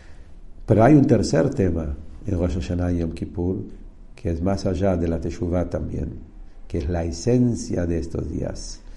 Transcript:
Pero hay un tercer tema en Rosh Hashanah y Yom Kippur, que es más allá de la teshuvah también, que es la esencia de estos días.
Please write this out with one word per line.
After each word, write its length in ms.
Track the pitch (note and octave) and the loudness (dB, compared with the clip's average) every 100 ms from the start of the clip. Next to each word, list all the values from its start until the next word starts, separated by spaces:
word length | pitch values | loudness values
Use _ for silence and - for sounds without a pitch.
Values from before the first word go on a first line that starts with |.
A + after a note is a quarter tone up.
| - - - - - - - | -16 -18 -18 -16 -16 -8 2
Pero 180 | G#2 | 6
hay 120 | A#2 D3+ | 10 10
un 100 | B2+ | 8
tercer 460 | A2 F#2 D3+ C#3 | 6 4 2 2
tema 440 | B2+ F#2 D#2+ D2+ D2 - - - | 2 0 0 -4 -6 -10 -12 -4
en 120 | F2+ | 0
Rosh 180 | F2 F#2+ | 0 0
Hashanah 360 | F2+ F2 F2 | -2 -2 0
y 60 | F2 | 0
Yom 140 | E2 | -2
Kippur, 460 | E2 - - F2 F#2 - - - - - - | -4 -8 -4 -2 -2 -6 -12 -18 -18 -20 -8
que 160 | E2+ | -4
es 100 | D#2+ | -2
más 240 | F2+ G2 G2+ | 0 0 0
allá 320 | F2 G2 F2+ | 0 2 2
de 100 | E2 | 0
la 120 | D#2+ | -2
teshuvah 500 | E2 - F2 F2+ E2+ | -4 -4 -2 0 0
también, 440 | E2 D#2+ D#2 - - - - - - - | -4 -4 -6 -6 -8 -14 -18 -18 -16 -8
que 120 | E2+ | -4
es 100 | D#2 | -2
la 140 | F2 | -2
esencia 840 | E2+ - - B2 B2 A2 - F#2 F2 | -2 -2 2 4 4 0 -4 -2 0
de 140 | E2 | -2
estos 280 | - D#2 D2+ | -2 -6 -6
días. 480 | - - - - - - | -4 -6 -6 -10 -14 -16